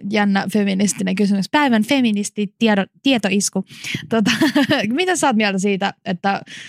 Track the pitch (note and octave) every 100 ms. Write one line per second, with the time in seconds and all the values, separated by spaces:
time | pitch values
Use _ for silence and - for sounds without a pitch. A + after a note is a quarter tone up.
0 | G3 G#3 G3+ G3 F#3+ G#3+ G3+ F#3+ G3+ -
1 | F#3+ F#3+ G3+ G3 F#3 D4+ C#4+ A3 G#3+ C#4
2 | A#3+ G3+ G3+ - G3+ - A3+ G3+ F#3 _
3 | C#4 B3 G3+ G3+ - F#3+ F#3+ - - -
4 | - A3+ G#3+ A3+ D#4 D4 C4 C#4 G#3+ C4
5 | F#4 F4 C#4+ A3 G#3 F#3+ G3+ G3 G3 -
6 | G3 F3+ G3 G3 - -